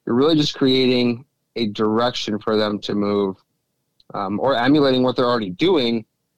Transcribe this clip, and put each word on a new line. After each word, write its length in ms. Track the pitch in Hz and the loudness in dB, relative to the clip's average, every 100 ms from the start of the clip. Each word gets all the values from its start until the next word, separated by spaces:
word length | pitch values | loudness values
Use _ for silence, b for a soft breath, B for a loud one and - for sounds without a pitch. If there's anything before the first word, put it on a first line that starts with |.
| - | -2
You're 80 | 117 | 2
really 200 | 147 160 | 4 2
just 180 | 147 | 0
creating 720 | - 135 131 127 127 123 120 - _ _ 113 | 0 2 2 2 2 0 -2 -8 _ _ -6
a 100 | 113 | -6
direction 720 | 104 107 110 120 - - 104 | -2 -2 0 -2 -2 -6 -6
for 180 | - 107 | -2 0
them 220 | 107 101 | 0 -4
to 140 | - | -4
move, 420 | 101 101 101 98 95 _ _ _ _ _ _ - | -4 0 0 -2 -4 _ _ _ _ _ _ -14
um, 240 | 104 98 101 | -8 -6 -2
or 160 | 131 123 | 0 0
emulating 460 | 123 151 139 127 | 2 4 4 2
what 140 | 127 123 | 0 0
they're 100 | 123 | 0
already 240 | 120 101 | 0 -4
doing 540 | 90 165 170 120 117 110 _ _ | -2 0 2 0 -4 -6 _ _